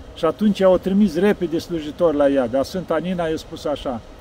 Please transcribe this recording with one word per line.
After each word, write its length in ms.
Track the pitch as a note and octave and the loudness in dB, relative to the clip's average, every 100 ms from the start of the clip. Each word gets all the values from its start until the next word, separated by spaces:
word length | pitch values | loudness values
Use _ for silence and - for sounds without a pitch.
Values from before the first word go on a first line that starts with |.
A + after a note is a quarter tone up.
| - | -10
Și 120 | - E3 | -2 -2
atunci 360 | - G#3 G3 | 2 0 4
au 160 | F#3+ F3+ | 4 4
trimis 380 | F#3 G3 G#3 D3+ | 2 2 2 2
repede 440 | G3+ G3 F3 D#3+ | 0 0 -2 -4
slujitor 540 | - E3 D3+ - E3+ | -4 -6 -8 0 2
la 160 | C#3+ C#3+ | 4 2
ea, 180 | C#3 A#2+ | 2 0
dar 160 | C3+ | -2
Sfânta 340 | C3 F#3+ D#3+ D#3+ | -2 -6 -4 -2
Nina 280 | F3 F3+ D#3+ | -2 -4 -4
i-a 120 | D#3 | -4
spus 280 | - D#3+ D#3+ | -8 -8 -6
așa, 360 | C#3 D3 A#2 - - | -4 -6 -8 -10 -20